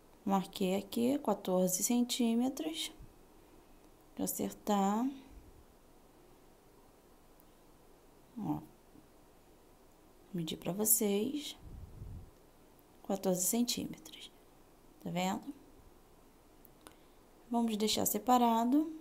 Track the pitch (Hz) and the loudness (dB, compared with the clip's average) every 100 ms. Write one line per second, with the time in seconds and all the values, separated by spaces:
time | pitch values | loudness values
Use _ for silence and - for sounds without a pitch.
0 | - - 202 196 180 - 185 196 202 226 | -20 -8 0 0 0 -2 0 0 -2 0
1 | 240 285 262 202 - 185 185 - 208 240 | 2 2 0 -2 2 2 4 2 2 2
2 | 240 - 233 226 254 262 320 320 - - | 2 2 2 2 0 -2 -6 -6 -8 -10
3 | - - - - - - - - - - | -20 -20 -20 -20 -20 -20 -20 -20 -20 -20
4 | - - 196 - 202 - - 208 196 208 | -16 -6 -6 -4 -6 -4 2 4 4 2
5 | 262 277 - - - - - - - - | 0 -4 -16 -20 -20 -20 -20 -20 -20 -20
6 | - - - - - - - - - - | -20 -20 -20 -20 -20 -20 -20 -20 -20 -20
7 | - - - - - - - - - - | -20 -20 -20 -20 -20 -20 -20 -20 -20 -20
8 | - - - 240 175 151 - - - - | -20 -20 -14 -6 -2 -4 -6 -20 -20 -20
9 | - - - - - - - - - - | -20 -20 -20 -20 -20 -20 -20 -20 -20 -20
10 | - - - 180 156 - - 190 214 - | -20 -20 -10 -6 -4 -4 -4 0 2 4
11 | 208 202 240 294 - - - - - - | 4 2 0 -4 -8 -12 -14 -14 -14 -14
12 | - - - - - - - - - - | -12 -12 -16 -20 -20 -20 -20 -20 -20 -14
13 | - 196 196 180 - 233 240 - - 156 | -4 -2 0 2 2 2 2 0 -4 -8
14 | - - - - - - - - - - | -16 -18 -20 -20 -20 -20 -20 -20 -20 -12
15 | 180 170 185 202 277 - - - - - | -6 -2 0 -2 -6 -16 -18 -20 -20 -20
16 | - - - - - - - - - - | -20 -20 -20 -20 -20 -20 -20 -20 -20 -20
17 | - - - - - 233 233 214 214 - | -20 -20 -20 -20 -4 0 0 2 0 2
18 | 190 214 214 247 233 226 240 294 320 - | 0 0 4 6 6 4 4 4 2 -6